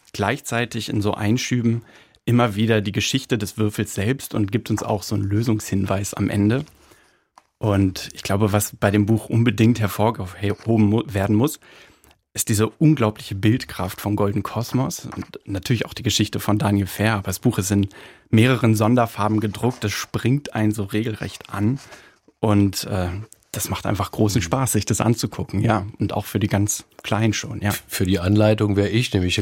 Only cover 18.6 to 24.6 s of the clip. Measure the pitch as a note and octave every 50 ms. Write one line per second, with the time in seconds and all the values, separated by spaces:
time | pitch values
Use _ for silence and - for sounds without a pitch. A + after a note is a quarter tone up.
18.6 | B2+ A2+ A2 G#2 A2 A2 B2 B2 A#2 - - - G2+ G#2+ A2 G#2+ A2 G#2 F#2 -
19.6 | A2+ B2 - - - G2+ - - - - - - - A#2 C3+ C#3+ - - - A2+
20.6 | G#2+ G#2+ G#2 A2+ G2 G2 A#2+ G#2+ A2+ A#2 G#2 - - G2 - - - - - G2+
21.6 | G#2 A2+ C3+ - - - - - - - _ _ _ _ _ - - G#2+ G#2 G2+
22.6 | G2+ G2 - - - F#2+ G2+ F#2+ F2+ F2 F2+ G2+ A2 _ - _ _ - - G#2
23.6 | - - F#2+ - - - G#2 F2 - - - - A2 G#2 F#2+ - E2+ E2 C3 C3+